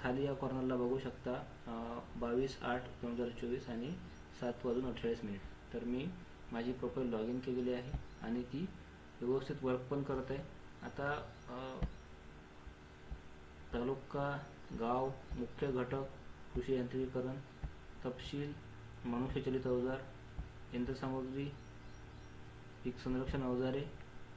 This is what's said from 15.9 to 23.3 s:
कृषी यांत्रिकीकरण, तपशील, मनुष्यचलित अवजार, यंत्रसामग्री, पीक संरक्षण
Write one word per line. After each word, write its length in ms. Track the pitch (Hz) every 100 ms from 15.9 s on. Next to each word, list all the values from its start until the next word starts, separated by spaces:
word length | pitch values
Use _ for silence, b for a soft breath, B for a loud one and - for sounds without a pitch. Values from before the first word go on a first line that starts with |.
| 139 135 - - - -
कृषी 220 | 123 127 127
यांत्रिकीकरण, 600 | 123 131 127 127 127 139 - - - - - -
तपशील, 480 | 127 - - 143 147 147 - - - -
मनुष्यचलित 640 | 120 120 131 135 131 127 127
अवजार, 300 | 123 127 135 - - - - - - -
यंत्रसामग्री, 720 | 123 123 127 135 131 127 139 143 - - - - - - - - - - - - -
पीक 140 | 131 -
संरक्षण 440 | 127 127 131